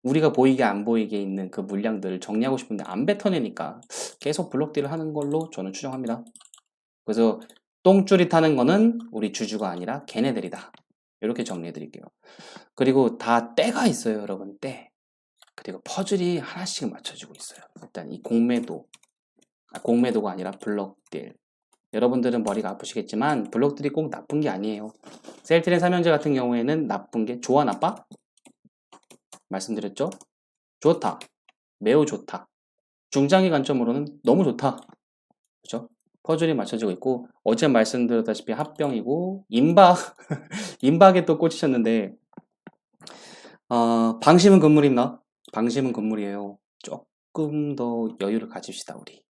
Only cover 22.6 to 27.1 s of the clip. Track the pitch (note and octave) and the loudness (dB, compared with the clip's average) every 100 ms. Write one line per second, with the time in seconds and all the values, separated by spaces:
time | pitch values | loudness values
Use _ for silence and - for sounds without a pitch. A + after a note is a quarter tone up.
22.6 | G2+ G2 - A2+ G2 G#2+ C#3 C#3 G2 A#2+ | -6 -10 -10 -10 -8 -4 -2 -2 -4 -2
23.6 | C#3+ C#3+ D3 D#3 D#3 - - D3 D3+ F#2+ | -2 -2 -6 -4 -6 -10 -6 -4 -2 -4
24.6 | G#2+ G#2 A2 _ - - - - - E3 | -6 -8 -12 _ -20 -20 -20 -20 2 2
25.6 | E3 F3 F3 F3+ E3+ D3+ D#3 C3+ B2 A#2+ | 4 2 2 2 2 2 2 0 0 0
26.6 | A#2+ D#3 C#3 G3 - | 0 -2 -2 -6 -4